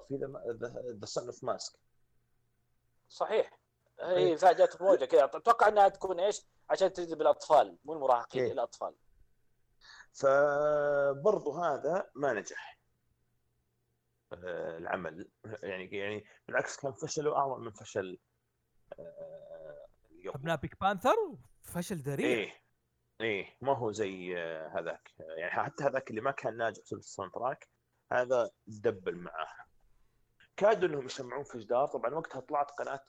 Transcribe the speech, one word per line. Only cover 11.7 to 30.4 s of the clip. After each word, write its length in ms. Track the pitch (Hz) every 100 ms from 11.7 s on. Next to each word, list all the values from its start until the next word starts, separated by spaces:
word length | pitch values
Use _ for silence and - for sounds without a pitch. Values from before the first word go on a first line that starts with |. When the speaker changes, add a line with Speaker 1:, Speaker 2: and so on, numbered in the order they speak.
| 131 131 180 -
Speaker 1:
ما 180 | 123 143
نجح، 460 | 107 95 - - - _ _ _ _ _ _ _ _ _ _ _ _ _ _ _
آه، 460 | 87 90 85 82 82
العمل، 520 | 87 92 85 80 - _
يعني، 400 | 110 107 - 92
يعني 400 | 92 101 101 107 98 - -
بالعكس 300 | 120 143 -
كان 160 | 139
فشله 440 | 127 151 - 147 139
أعظم 240 | 139 123
من 100 | 117
فشل، 480 | 104 110 110 95 90 _ _ _ _ _ _ _ -
آه، 880 | 82 - - - - 82 78 73 71 _ _
اليوم. 240 | 82 92
Speaker 3:
أبناء 220 | 139 151 160
بيك 240 | 156 -
بانثر 560 | 190 202 254 415 403 196 - _
فشل 340 | - 175 175 165
ذريع. 320 | 135 139 -
Speaker 1:
إيه، 240 | - - - _ _ _ _ _ -
إيه، 360 | 113 101 87 -
ما 160 | 127 135
هو 160 | 117
زي، 460 | 104 101 95 90 87
آه، 300 | 82 80 80 92
هذاك، 320 | 82 82 - -
آه، 140 | 78 80
يعني 140 | 87
حتى 320 | 113 123 -
هذاك 260 | 143 131 127
اللي 100 | 110
ما 100 | 131
كان 260 | 135 123 113
ناجح 280 | 113 101
في 80 | -
الساوند 400 | 101 - - 95
تراك، 360 | 95 123 151 - _ _ _ -
هذا 380 | 123 123 127 107 - -
دبل 500 | 110 113 101 92 87
معاه. 500 | 87 80 78 - - _ _ _ _ _ _ _